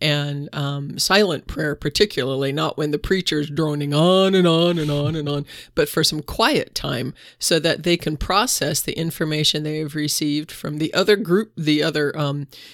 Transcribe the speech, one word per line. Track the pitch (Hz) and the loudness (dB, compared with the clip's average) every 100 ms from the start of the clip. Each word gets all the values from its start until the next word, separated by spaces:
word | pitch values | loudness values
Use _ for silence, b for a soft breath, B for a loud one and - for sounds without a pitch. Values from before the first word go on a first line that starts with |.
And, | 151 147 147 143 143 | -2 0 -2 -6 -8
um, | 151 143 143 143 - | -6 -4 -4 -8 -4
silent | - 196 196 147 - | 2 4 4 0 -6
prayer, | - 156 - | -4 -4 -2
particularly, | 147 - 214 143 131 135 139 | -4 0 0 0 -2 -2 -2
not | 147 156 - | -2 -4 -2
when | 151 | -4
the | 147 | -2
preacher's | - 190 - 151 147 | 0 0 0 -2 -2
droning | 147 156 147 143 | -2 -2 -2 0
on | 147 175 190 190 | 4 6 6 6
and | 190 175 | 4 4
on | 165 175 170 | 4 4 2
and | 151 | 0
on | 143 147 160 | 0 0 -2
and | 147 | -2
on, | 143 139 B B - | -4 -6 B B -2
but | 147 | 0
for | 165 | 2
some | 156 151 | 0 -2
quiet | - - 226 226 - | -6 2 2 2 -2
time | - 143 127 123 - B B | -6 -6 -4 -6 -10 B B
so | - 160 | 0 2
that | 160 - | 2 0
they | 175 170 | 0 0
can | 160 151 | 0 -4
process | - 196 254 - 151 151 | 0 2 2 0 0 -2
the | - - | -4 -4
information | 165 - 156 151 151 151 | -4 -2 -2 0 0 0
they | 151 151 | -4 -4
have | 151 | -4
received | 156 147 - 151 147 151 | -4 -2 -2 0 -2 -4
from | - 147 151 | -10 -8 -4
the | 156 180 | -2 0
other | 196 202 | 4 2
group, | 170 190 220 - | 4 2 0 -2
the | 151 151 | 2 2
other, | 156 151 143 151 | 2 0 -2 0
um, | 143 143 139 B B | -2 -4 -8 B B